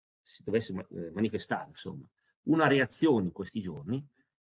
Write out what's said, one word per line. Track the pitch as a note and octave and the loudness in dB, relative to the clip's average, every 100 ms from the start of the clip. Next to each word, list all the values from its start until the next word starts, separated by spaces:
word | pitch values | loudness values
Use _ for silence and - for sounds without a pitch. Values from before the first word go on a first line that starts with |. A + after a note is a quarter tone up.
| _ _ | _ _
si | _ - | _ -12
dovesse | - A2 A2+ | -2 -2 -2
ma-, | F#2 - | -8 -8
eh, | F#2+ E2+ | -10 -8
manifestare, | F2+ A2 G#2+ - A2 - | -2 0 -2 -4 -4 -6
insomma, | - F#2+ F#2+ - _ _ _ | -14 -12 -12 -16 _ _ _
una | - D#3+ D3 | 0 4 6
reazione | C#3 B2 - D#3+ A#2 F2+ | 4 2 2 4 4 2
in | |
questi | - F2+ A2+ | -4 -8 -6
giorni, | F2+ D2 D2 C3+ - _ _ _ | -6 -8 -6 -6 -6 _ _ _